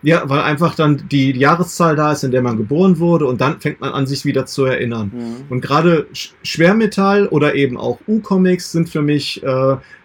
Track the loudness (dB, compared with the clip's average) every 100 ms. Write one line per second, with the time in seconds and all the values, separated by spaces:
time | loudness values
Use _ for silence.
0 | 0 2 2 -2 0 0 0 2 2 0
1 | 0 0 2 2 2 2 0 0 0 2
2 | 0 -2 0 0 0 -2 -2 2 4 4
3 | 4 2 2 0 0 -2 -4 -6 -6 -4
4 | -4 -4 -2 -2 -2 -2 0 0 -2 -4
5 | -6 -8 -10 -10 -8 -6 0 2 2 2
6 | -2 -10 -16 _ -8 2 2 4 0 0
7 | 2 2 2 2 2 2 0 -2 -6 -6
8 | -4 -4 0 2 2 0 -2 -4 -2 -2
9 | 0 0 -2 -6 -4 0 0 0 -6 -16